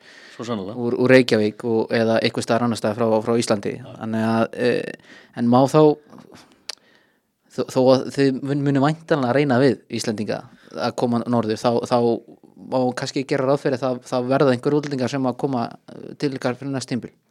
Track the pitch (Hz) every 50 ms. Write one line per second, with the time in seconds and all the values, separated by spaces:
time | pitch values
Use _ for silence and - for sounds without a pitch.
0 | _ - - - - - - - 120 117 117 104 92 98 113 123 120 120 120 -
1 | 123 127 131 131 123 - 117 107 104 107 110 - - 120 113 110 107 - 120 117
2 | 113 110 113 117 - 117 - 127 110 - 117 113 120 120 110 - - 110 104 113
3 | 120 113 107 110 110 117 117 120 113 - 113 101 - 104 - 120 127 - - -
4 | 113 110 110 110 110 113 113 113 117 - - - 123 123 - - - - - -
5 | _ - - - - _ - 127 120 120 123 127 139 131 - 156 156 151 147 -
6 | - _ - - - - - - - _ _ _ _ - - - _ _ _ _
7 | _ _ _ _ _ _ _ _ _ _ - - 123 - - 131 127 131 131 131
8 | - - - 139 139 135 131 120 135 135 143 143 139 143 139 135 135 151 160 160
9 | - - 165 147 127 120 123 139 151 143 123 120 143 135 107 - _ - 120 110
10 | - 123 110 104 107 101 107 - - - - - _ - - 78 95 120 - -
11 | 127 120 120 117 - 120 123 117 107 107 110 - - 123 117 120 120 - 127 120
12 | 120 117 117 - - - - - _ - _ - 95 - 131 131 127 127 120 -
13 | 139 131 - 147 135 - 151 135 127 131 143 139 - 151 131 120 139 131 127 120
14 | - - 135 123 123 123 135 139 151 135 123 120 - 147 143 151 143 139 143 127
15 | 123 113 143 139 131 123 120 - - 139 131 117 113 - - - _ - - -
16 | - - 147 - 151 139 135 127 - 127 120 - 139 139 139 127 120 - 135 113
17 | 98 - _ _ _ _